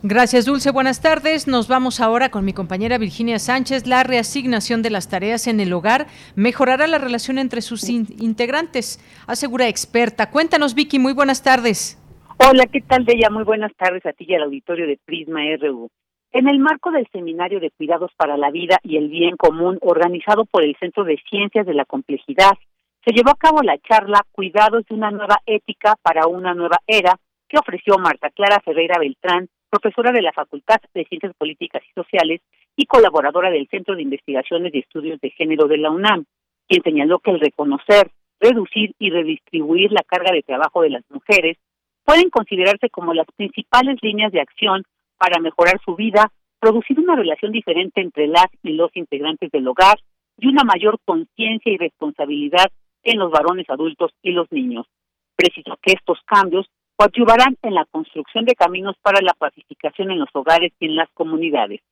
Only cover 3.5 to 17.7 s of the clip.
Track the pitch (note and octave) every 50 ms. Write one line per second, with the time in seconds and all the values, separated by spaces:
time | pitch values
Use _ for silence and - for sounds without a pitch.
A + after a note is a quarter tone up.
3.5 | B3 C4 B3 - C4+ C4 - B3 B3 B3+ C4 B3+ B3+ A#3+ A3+ A#3 - C#4+ B3 B3+
4.5 | A#3+ G#3+ - - A#3 A3+ A3 A3+ G#3+ F#3+ E3 - - F#3 F#3 G#3 A#3 A3+ - B3
5.5 | A3+ G#3+ G3 F3+ F3+ F3 E3 G#3+ A#3 C4+ D4+ - - - - - - F#3+ G3+ A#3+
6.5 | A#3 - C4+ B3+ C4 C4 D4+ D#4+ E4 D4 C4+ B3+ A#3+ A#3 - - C4 C4+ C4+ B3+
7.5 | - A#3+ - - A#3 G#3+ - - A#3+ A#3+ A3 - - A3 A3 A3+ A3 A3 A#3+ A#3+
8.5 | C4 D4+ E4+ D#4+ - B3+ A3 - - - _ _ - - - - A#3 A#3+ D4 C4+
9.5 | A#3 B3 B3+ A3+ G3+ - - _ - A#3 A#3+ A3+ A3+ - G#3+ G3+ - C#4+ E4 D#4+
10.5 | - D#4 D4 C#4 A3+ C#4 D4 D4 - C4+ B3+ C4 C#4 C4 C#4+ C4+ C4+ C4 - C4+
11.5 | C4 B3 A#3 A#3 G3 - - - - _ _ - - - _ _ - - B3+ C4+
12.5 | C4+ C4 B3+ B3 - C#4+ - - C4 B3+ B3 A#3 A#3 A3+ A3+ G#3+ G#3+ A3 A3 G#3
13.5 | A3 G#3+ G#3+ G#3 _ _ F#3 F#3 F3+ F#3 _ D#3+ - _ F3+ D#3 F3+ D#3+ D3+ C#3+
14.5 | C#3 C3+ _ - E3+ E3+ E3+ D3+ C#3+ _ _ - D#3+ E3 D#3 D3+ D#3+ D#3 D3 D3+
15.5 | D#3 C3+ C#3+ D3 C3 A#2 A#2 A#2 _ _ _ _ _ _ _ _ - B3+ B3+ C#4
16.5 | C#4+ C4+ C4+ D#4 D#4+ C#4+ - F4+ D#4+ D4 A#3 _ - F#3+ F3 E3 D#3+ E3+ F3+ F3+
17.5 | G3+ F#3+ E3 D3+